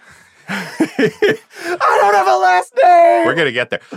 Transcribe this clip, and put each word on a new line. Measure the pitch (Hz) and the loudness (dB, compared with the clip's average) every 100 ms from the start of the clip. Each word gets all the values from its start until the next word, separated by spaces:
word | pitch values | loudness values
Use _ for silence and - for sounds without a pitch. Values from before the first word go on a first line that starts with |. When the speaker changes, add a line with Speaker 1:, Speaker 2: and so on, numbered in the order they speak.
| - - | -20 -20
Speaker 1:
<laughs> | _ _ - | _ _ -12
Speaker 2:
I | 196 170 - 320 - 214 - 415 440 _ - 339 359 554 427 | -12 -10 -6 -6 -2 -4 -2 -4 -4 _ -14 -10 -4 -2 0
don't | 403 | 2
have | 415 381 | 2 0
a | 381 | 0
last | 370 359 359 494 | 2 0 -2 0
name! | 359 349 339 349 330 | 4 6 4 4 0
Speaker 1:
We're | 151 | 0
gonna | 147 | -2
get | 120 123 | -2 -4
there. | - - | -6 -10